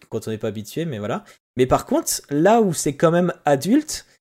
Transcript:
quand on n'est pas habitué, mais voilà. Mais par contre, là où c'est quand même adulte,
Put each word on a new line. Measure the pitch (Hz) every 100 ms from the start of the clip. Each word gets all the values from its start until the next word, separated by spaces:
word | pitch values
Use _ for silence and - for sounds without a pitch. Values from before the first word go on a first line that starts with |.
| _
quand | 110 107
on |
n'est | 110
pas | 113
habitué, | 104 104 -
mais | 165 113
voilà. | 104 156 - _ _ -
Mais | 127
par | 135 -
contre, | 294 - - -
là | 143 175 233
où | 208
c'est | 160 156
quand | 135 165
même | 170 180 -
adulte, | - 143 160 277 302 - - _ _